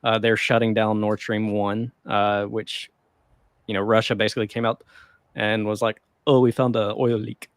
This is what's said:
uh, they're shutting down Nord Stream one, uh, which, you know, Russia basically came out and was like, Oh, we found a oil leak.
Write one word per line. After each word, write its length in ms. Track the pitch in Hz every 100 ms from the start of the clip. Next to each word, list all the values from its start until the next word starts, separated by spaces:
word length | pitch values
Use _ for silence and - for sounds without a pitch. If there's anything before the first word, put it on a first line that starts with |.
uh, 160 | 120 110
they're 180 | 110 110
shutting 360 | - 117 113
down 260 | 110 107 107
Nord 200 | 107 107
Stream 320 | - 107 107
one, 400 | 104 101 104 117 _
uh, 400 | - 104 104 101
which, 440 | 104 113 104 - - _ _ _ _ _ _ _ -
you 60 |
know, 80 | 101
Russia 340 | 101 110 107
basically 320 | 107 107 - 107
came 180 | -
out 180 | 117 - _ - - _ _
and 300 | - 107 110
was 160 | 107 107
like, 200 | 113 107 _ _
Oh, 140 | - 135
we 120 | 123
found 240 | 117 135
a 180 | 117 104 107
oil 200 | 127 117
leak. 320 | 107 - -